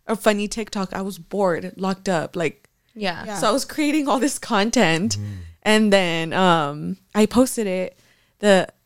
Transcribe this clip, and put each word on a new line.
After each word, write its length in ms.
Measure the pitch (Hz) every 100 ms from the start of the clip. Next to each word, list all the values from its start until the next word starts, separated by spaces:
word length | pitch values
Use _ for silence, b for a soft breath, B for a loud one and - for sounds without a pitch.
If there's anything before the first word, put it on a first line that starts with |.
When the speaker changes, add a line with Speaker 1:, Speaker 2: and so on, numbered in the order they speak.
| -
Speaker 1:
a 80 | 214
funny 300 | 220 208 208
TikTok. 440 | - 208 208 190
I 80 | -
was 160 | 196 175
bored, 540 | 165 196 190 160 180 180
locked 320 | 190 190 196
up, 280 | 170 147 170
like, 320 | 156 - _ _ _
Speaker 2:
Yeah. 300 | 220 196 165 -
Speaker 3:
Yeah. 120 | 202
Speaker 1:
so 80 | -
I 20 |
was 120 | 247
creating 420 | - - 294 311 269
all 100 | 254
this 180 | 285 -
content, 800 | - 214 214 247 175 160 123 104
Speaker 4:
Mm. 60 | 104 95 85 B
Speaker 1:
and 280 | 202 214 214
then, 400 | 196 175 165 165
um, 680 | 180 185 165 143 151 170 190 _
I 120 | 208 214
posted 400 | 240 262 - 202
it. 320 | 185 185 b b b b _
The, 300 | 208 185 - -